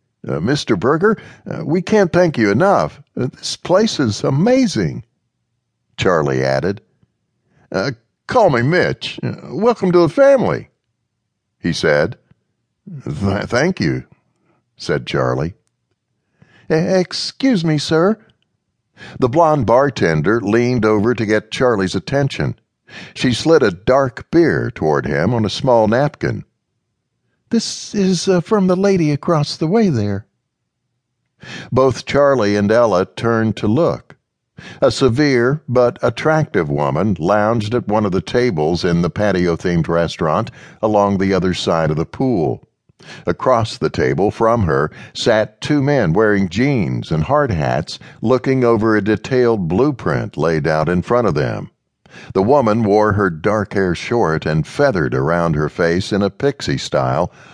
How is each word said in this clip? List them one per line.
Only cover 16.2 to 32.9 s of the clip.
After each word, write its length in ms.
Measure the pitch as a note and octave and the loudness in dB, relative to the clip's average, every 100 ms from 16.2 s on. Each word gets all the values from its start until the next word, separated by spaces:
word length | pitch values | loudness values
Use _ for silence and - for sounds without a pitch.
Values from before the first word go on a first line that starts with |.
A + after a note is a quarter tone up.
| _ _ _ _ - | _ _ _ _ -2
"E-, 60 | |
excuse 920 | D#3+ F#3 F#3 F3+ - - - C4+ A3+ | 0 2 0 0 -6 -10 -2 0 2
me, 140 | E3 D3+ | 2 0
sir." 400 | - D#3+ F3+ A3 _ _ _ _ _ _ _ _ - - | 0 2 2 0 _ _ _ _ _ _ _ _ -18 -4
The 80 | C3 | 0
blonde 380 | C3+ E3 D3+ G#2+ | 4 4 2 4
bartender 720 | A#2+ C#3+ - F#2+ D#2+ D2+ A2+ | 4 2 0 0 2 2 0
leaned 440 | G2 A2 A#2+ B2 | 2 0 2 0
over 300 | G#2+ G#2+ G#2 | 2 2 0
to 100 | A#2+ | 0
get 280 | G#2 G#2+ - | 0 -2 -2
Charlie's 420 | - B2+ A2 F#2+ | -2 0 0 -2
attention. 640 | F#2+ - C#3 C#3 - C#2 A1+ _ _ _ - - | -4 -4 -2 -2 -4 -6 -6 _ _ _ -20 -18
She 180 | - C3 | -4 -2
slid 300 | A#2+ D3+ E3 | 0 4 4
a 80 | A#2 | 4
dark 600 | F2+ - C3 C3+ - - | 0 0 2 0 -4 -2
beer 380 | E3 D#3+ D#2 A#1 | 2 2 2 -2
toward 360 | - D#2 C#2+ C#2+ | -2 0 0 0
him 260 | C#2+ E2+ | -2 0
on 120 | A#2+ | 0
a 60 | G#2 | -2
small 360 | - C3 A#2+ G#2+ | -2 2 4 4
napkin. 580 | A#2 C#3+ - C2+ A1 - _ _ _ _ _ _ _ _ _ - | 2 0 -2 -6 -6 -10 _ _ _ _ _ _ _ _ _ -6
"This 440 | A#3 - - - | -4 -4 -8 -8
is, 320 | G#3+ F#3+ F#3 - | -2 0 0 0
uh, 140 | F3+ | 0
from 260 | - G#3+ F#3 | 2 0 2
the 100 | F3+ | 2
lady 360 | G3 G3 D#3 | 2 2 0
across 440 | C#3+ - D#3+ D3 - | -2 0 0 -2 -4
the 120 | D#3+ | -2
way 200 | G#3+ G#3 | 0 2
there." 380 | B2 G#2 G2 - _ _ _ _ _ _ _ _ _ _ _ - - - | 0 -2 -4 -10 _ _ _ _ _ _ _ _ _ _ _ -20 -18 -6
Both 340 | B2+ C3+ B2 | 0 0 0
Charlie 520 | - C#3 C#3+ C3+ G#2 G2+ | -2 0 2 2 0 0
and 160 | G2+ | 2
Ella 340 | A2+ A#2 | 4 4